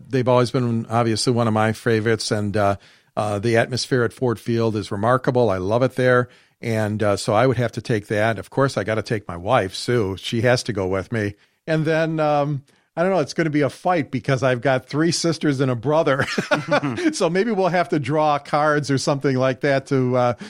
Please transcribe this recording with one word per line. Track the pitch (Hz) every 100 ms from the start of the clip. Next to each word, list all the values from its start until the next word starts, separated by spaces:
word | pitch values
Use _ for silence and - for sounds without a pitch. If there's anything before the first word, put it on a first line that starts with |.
| -
they've | 135 123
always | 123 123
been | 135 123 117 113
obviously | 113 117 107 -
one | 117 117
of |
my | 107 110
favorites, | 110 - 110 110 110 -
and, | 110 104 101
uh, | 101 98 - _ _ -
uh, | 107 104
the | 113 113
atmosphere | 120 123 - 135
at | 117
Ford | - 127 113
Field | - 117 113 107
is | 95
remarkable. | 101 107 127 - 123 117
I | 92
love | 92 117
it | 127 -
there. | 127 123 120 - _ _
And, | 117 110 107 104
uh, | 104 101
so | -
I | 107 131
would | 120
have | 120
to | -
take | - 113 -
that. | 104 110 110
Of | -
course, | - 135 -
I |
gotta | 98 110
take | 104 113 -
my | 87
wife, | 92 127 95
Sue. | - - 120 95 95
She | - 117
has | 120 123
to | -
go | 104 92
with | 95 92
me. | 117 104 - _ _ -
And | 160 156
then, | 160 160 160
um, | 151 147 143 143 - _ _ -
I |
don't | 180
know, | 190
it's | 139
gonna | - 160
be | 147
a | 135
fight | - 180 180 131
because | 131 - 135
I've | 135 127
got | 123 131 -
three | 143 165
sisters | - 170 156 165 135
and | 135
a |
brother. | 123 120 151 151 135 123
<laughs> | - - 208 139 - - 240 339
So | 302 180
maybe | 180 226
we'll | 202 185
have | 175 170
to | 160
draw | 131 156 151 143
cards | - 151 151 147 135
or | 139
something | - 143 143 127
like | 131 131
that | 147 135 131
to, | 139 127 123
uh, | 123 117 -